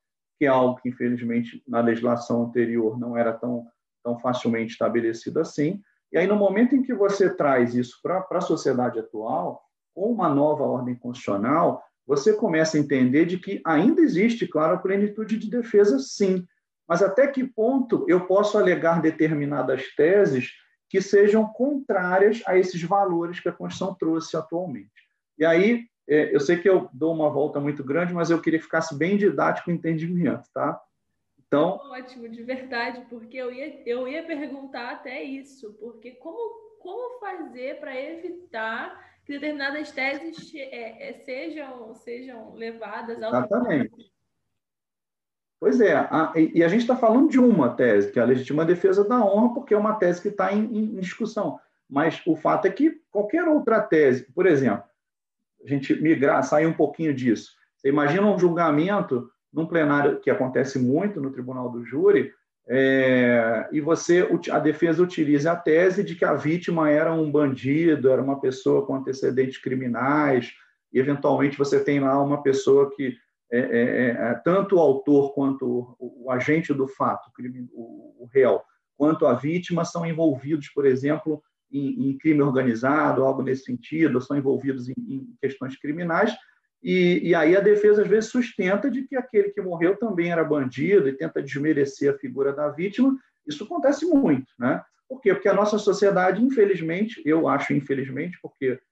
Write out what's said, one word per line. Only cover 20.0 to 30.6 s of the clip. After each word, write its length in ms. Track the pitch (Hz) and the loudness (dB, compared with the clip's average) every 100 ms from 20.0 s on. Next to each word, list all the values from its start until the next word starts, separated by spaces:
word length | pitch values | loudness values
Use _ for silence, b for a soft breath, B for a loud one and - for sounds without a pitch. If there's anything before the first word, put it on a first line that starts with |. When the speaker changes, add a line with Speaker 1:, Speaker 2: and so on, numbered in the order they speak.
| 151 202 190 131 - - b b _ | 4 4 4 0 -4 -10 b b _
Speaker 1:
que 120 | 190 | -4
sejam 440 | 185 202 208 220 214 | 2 4 6 4 2
contrárias 960 | - 262 277 - 196 180 185 208 226 - | -2 -2 -2 -2 -2 0 4 4 2 0
a 100 | 185 | 2
esses 240 | 185 175 | 2 0
valores 580 | 165 202 196 170 170 180 | 0 2 2 0 -4 -6
que 80 | 175 | -6
a 40 | |
Constituição 420 | 170 180 - 190 | -6 -10 -6 -6
trouxe 420 | 190 160 165 160 160 | -4 -2 -2 -4 -8
atualmente? 540 | - 165 180 123 98 _ b b _ - | -6 -8 -8 -10 -14 _ b b _ 0
E 80 | 160 | 2
aí, 380 | 165 208 233 - _ - | 4 4 2 -4 _ 0
é, 280 | 151 139 147 | 0 2 2
eu 40 | |
sei 180 | 160 175 | 2 2
que 100 | 202 | 4
eu 220 | 185 - | 2 2
dou 220 | 127 160 | -4 -2
uma 160 | 160 151 | 0 0
volta 300 | 139 147 147 | 0 -2 -2
muito 240 | 143 147 | -4 -4
grande, 280 | 131 147 175 | -4 -2 -2
mas 200 | 175 160 | -2 0
eu 100 | 160 | 0
queria 160 | 165 156 | 0 -2
que 80 | - | -2
ficasse 320 | 165 - 139 | -4 -4 -2
bem 180 | 165 202 | 0 2
didático 540 | 202 143 160 170 - | 2 2 0 -2 -4
o 40 | |
entendimento, 760 | 170 165 160 165 180 147 - - | -4 -2 -4 -2 -2 -2 -2 -8
tá? 300 | - | -6